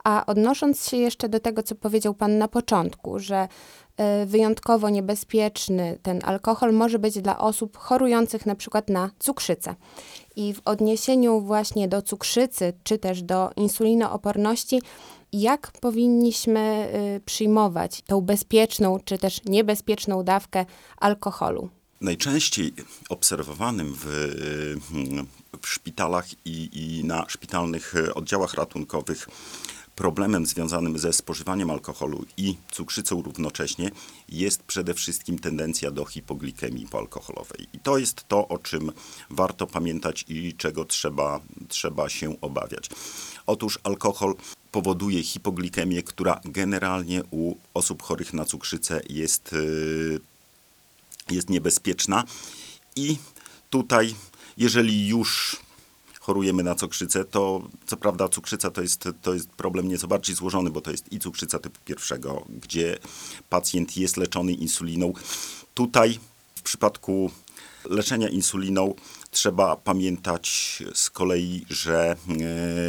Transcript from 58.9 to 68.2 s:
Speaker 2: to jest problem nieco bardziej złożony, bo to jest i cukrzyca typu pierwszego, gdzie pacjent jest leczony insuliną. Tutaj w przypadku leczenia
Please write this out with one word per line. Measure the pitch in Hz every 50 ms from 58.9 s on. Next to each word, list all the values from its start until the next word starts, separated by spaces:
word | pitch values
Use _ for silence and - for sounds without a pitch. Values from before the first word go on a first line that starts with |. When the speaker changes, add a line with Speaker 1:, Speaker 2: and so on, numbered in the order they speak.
| - - - 90 87 -
Speaker 2:
to | - 92 90
jest | 87 82 80
problem | - - - 92 90 92 90
nieco | 95 92 87 92
bardziej | 87 104 98 98 - 92
złożony, | 85 90 92 90 95 90 85
bo | 76 76
to | - 78
jest | 78 - - - 104
i | 104
cukrzyca | - 92 80 - 87 80 - 80
typu | - 78 - - _
pierwszego, | - 76 - - - 71 65 64 69 69 - - -
gdzie | 57 60 - - - 82 82 85 - - - - - - - - - - - _
pacjent | - 90 87 - - 90 87 - -
jest | 92 92 90 -
leczony | - 92 85 - 92 87 92 90
insuliną. | - 80 80 - - 87 82 82 85 90 87 90 - - - - - - - - - - - _
Tutaj | - 123 120 - 123 113 113 117 117 - - _ _ _ _ _
w | -
przypadku | - - - - - 104 - - - - 95 98 95 90 - - - - - - - - - - - -
leczenia | 92 104 101 - 135 117